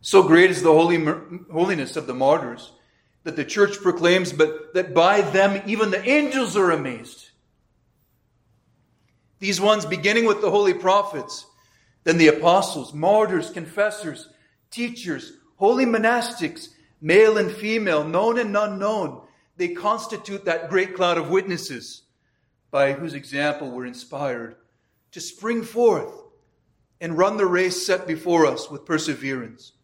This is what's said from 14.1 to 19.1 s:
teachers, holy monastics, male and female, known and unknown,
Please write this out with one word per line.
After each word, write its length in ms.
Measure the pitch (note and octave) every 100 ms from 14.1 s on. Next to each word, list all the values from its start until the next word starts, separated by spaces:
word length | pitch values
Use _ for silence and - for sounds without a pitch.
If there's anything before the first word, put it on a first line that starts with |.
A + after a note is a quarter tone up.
| B2 - _ _ _ _
teachers, 600 | - A#3+ A#3+ F#3 C#3 - - _ _
holy 280 | G3 B3+
monastics, 840 | B3+ A3+ A3 A#3+ A#3 - D#3+ - - _ _ _
male 360 | D#3 F3+ A3 G#3+
and 140 | F#3+
female, 540 | - G3+ A3 G#3 D#3
known 340 | D3+ E3+ A3 A#3
and 180 | A3+ G3+
unknown, 680 | G#3 G3 G3+ A3 D#3+